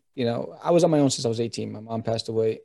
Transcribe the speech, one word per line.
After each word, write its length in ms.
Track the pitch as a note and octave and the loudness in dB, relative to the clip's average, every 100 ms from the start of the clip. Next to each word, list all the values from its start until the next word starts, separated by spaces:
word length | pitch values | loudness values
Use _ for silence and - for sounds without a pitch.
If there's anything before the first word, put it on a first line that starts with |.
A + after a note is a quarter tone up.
| _ - | _ -4
you 80 | |
know, 320 | A#2 A#2 - - | -2 -2 -6 -8
I 80 | D#3 | 2
was 120 | E3+ | 4
on 80 | E3+ | 6
my 80 | D3+ | 6
own 100 | C#3 | 4
since 160 | - B2 | 2 -2
I 40 | |
was 100 | A2+ | -2
eighteen. 320 | A#2 - G#2+ | -4 -4 -8
My 80 | G#2+ | -8
mom 240 | A2+ A2+ | -8 -6
passed 260 | A2+ A2+ - | -2 -4 -2
away, 300 | A2 A2 A2 | 0 0 -2